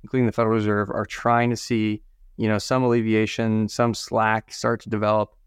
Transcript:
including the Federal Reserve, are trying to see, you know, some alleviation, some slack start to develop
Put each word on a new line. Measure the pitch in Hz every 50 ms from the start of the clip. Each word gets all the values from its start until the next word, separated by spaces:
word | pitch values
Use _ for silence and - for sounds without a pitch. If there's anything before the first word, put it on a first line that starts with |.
| -
including | - - 131 123
the | 113
Federal | - - 117 110 113
Reserve, | 113 107 104 104 104 104 -
are | - - 107
trying | - - - - 120 117 120 120 120
to | 120
see, | 110 - - 123 113 107 107 107 107 - - - _ - - -
you | - 113
know, | 110 107
some | 104 - - 131 131 127
alleviation, | 123 120 120 110 110 110 107 110 107 - - 113 113 110 110 110
some | 104 - - 120 117 107
slack | - - - - 113 110 110 110 110 - _
start | - - - 117 117 110
to | - 107
develop | 110 104 107 104 107 107 104 - _ _ _